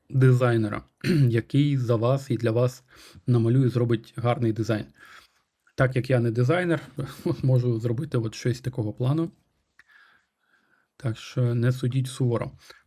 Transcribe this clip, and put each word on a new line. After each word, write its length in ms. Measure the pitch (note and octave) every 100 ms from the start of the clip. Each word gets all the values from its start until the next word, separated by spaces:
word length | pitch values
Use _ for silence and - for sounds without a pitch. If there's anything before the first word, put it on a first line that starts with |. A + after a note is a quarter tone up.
| -
дизайнера, 760 | C3 C3 B2 B2 A#2 G#2+ A2 -
<clears throat> 100 | _ - D#3+ B2
який 480 | A2+ - C#3 C#3+ C3+
за 200 | A#2 A2+
вас 340 | A#2 C3+ -
і 60 | A2
для 140 | A2+
вас 340 | A2+ B2+ - _ - - - -
намалює, 420 | A#2+ A2+ C3 B2+
зробить 460 | A#2 A#2+ A#2 - -
гарний 360 | A#2+ A#2+ A2+
дизайн. 340 | G#2+ A2 G#2 - _ - - _ _ _ _ _
Так 220 | - C3 B2+
як 140 | A2
я 100 | B2
не 100 | A#2
дизайнер, 500 | A2+ B2+ F3 F3 D3+ - - C#3
<laughs> 280 | - F3 -
можу 380 | C3 B2+ A#2+ A2+
зробити 380 | A#2+ A#2+ D3 B2
от 160 | A2
щось 260 | - B2+ A#2+
такого 320 | B2 - G#2+
плану. 380 | - B2 D#3 E3 - _ _ _ _ _ _ _ _ _ _ _ _ _ _ _ _
Так 220 | B2 A2+
що 360 | - C3 A#2+
не 180 | A#2+ B2
судіть 340 | B2+ B2+ C3+ B2+
суворо. 460 | - B2 A#2 - - - -